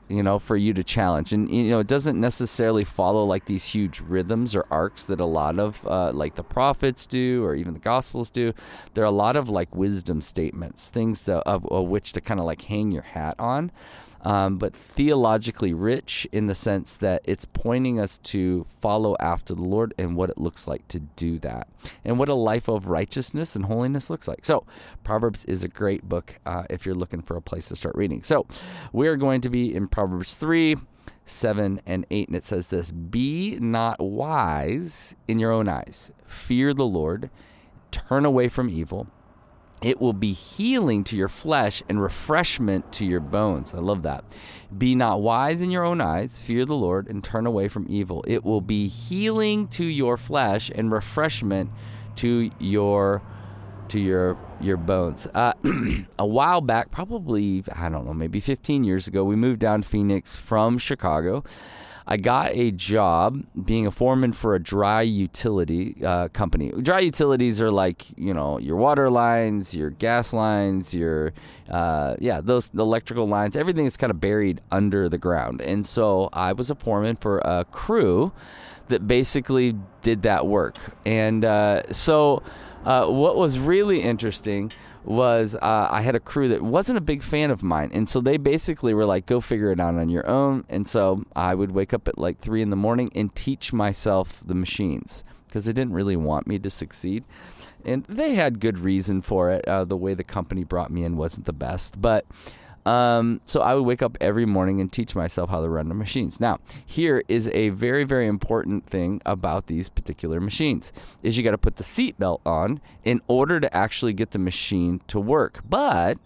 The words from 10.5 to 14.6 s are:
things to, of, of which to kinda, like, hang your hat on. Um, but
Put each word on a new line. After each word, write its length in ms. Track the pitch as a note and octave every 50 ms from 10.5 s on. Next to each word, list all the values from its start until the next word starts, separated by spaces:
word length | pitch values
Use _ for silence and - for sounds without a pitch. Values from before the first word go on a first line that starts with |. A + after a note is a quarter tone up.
| - E2+ E2 - - - - -
things 360 | - A#2+ A2+ A2+ G#2+ - -
to, 120 | - F#2 E2 - -
of, 160 | G2+ F#2 E2 -
of 180 | - F#2+ F#2
which 260 | F2 F#2+ G#2 - - -
to 60 | A2
kinda, 220 | - - A2 F#2+ F2
like, 200 | E2 D#2 - -
hang 280 | - G#2+ G#2 G#2+ G#2
your 120 | F#2 C#2+ -
hat 340 | - - E2 D2+ D#2+ - -
on. 320 | A2+ A#2+ B2+ C#3+ E3 F3 - - - - - - - - - - -
Um, 300 | G2+ G2+ G2+ G2 F#2+ G2
but 180 | F2+